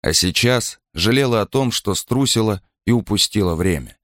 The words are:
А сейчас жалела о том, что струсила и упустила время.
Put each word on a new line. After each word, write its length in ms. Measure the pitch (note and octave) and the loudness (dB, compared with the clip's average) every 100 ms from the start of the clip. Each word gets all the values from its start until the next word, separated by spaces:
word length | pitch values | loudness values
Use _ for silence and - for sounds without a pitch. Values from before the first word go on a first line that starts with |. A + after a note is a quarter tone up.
А 100 | - | 0
сейчас 640 | D#2+ F2+ - A#2+ B2 - - _ | 0 0 0 2 0 -2 -12 _
жалела 480 | E2 G2 C3 C3+ A#2 | -4 0 2 2 0
о 60 | G2 | 0
том, 240 | C3+ B2+ | 0 -2
что 240 | - - F2+ | -2 -4 -4
струсила 680 | - A#2+ C3+ A2+ A2 G2 _ _ - | -2 0 2 2 0 -2 _ _ 0
и 60 | |
упустила 640 | A#2+ G2 G#2 - G#2+ F2+ E2 | 0 0 0 0 0 0 0
время. 420 | F#2 D#2+ B1 - | 0 0 -6 -20